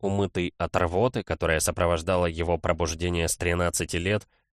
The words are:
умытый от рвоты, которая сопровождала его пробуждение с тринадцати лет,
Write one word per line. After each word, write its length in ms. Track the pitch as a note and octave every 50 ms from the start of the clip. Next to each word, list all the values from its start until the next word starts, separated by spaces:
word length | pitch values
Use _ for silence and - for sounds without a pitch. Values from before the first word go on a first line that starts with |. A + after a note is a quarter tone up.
умытый 520 | - G2 G2 G2+ G2 F#2 - F#2 F2 - - -
от 180 | E2+ E2 -
рвоты, 460 | F#2 F2+ E2 F2 F#2+ A2+ C3 - A2+ -
которая 380 | - D#2+ - E2+ E2 E2 D#2
сопровождала 640 | - F2+ E2+ - F2+ E2+ E2+ D#2+ D#2+ F#2 F#2 F2+ F2+
его 320 | E2+ D#2+ D#2+ E2+ E2 E2+ D#2+
пробуждение 680 | - F2+ F2 D#2+ E2+ D#2 D#2+ D#2+ F2 F2 F2 E2+ E2
с 100 | D#2+ - -
тринадцати 580 | F2 F2 E2+ F2 F2 E2+ - - F2 - -
лет, 320 | E2+ E2+ F#2+ G#2 G#2 - - _ _ _ _ _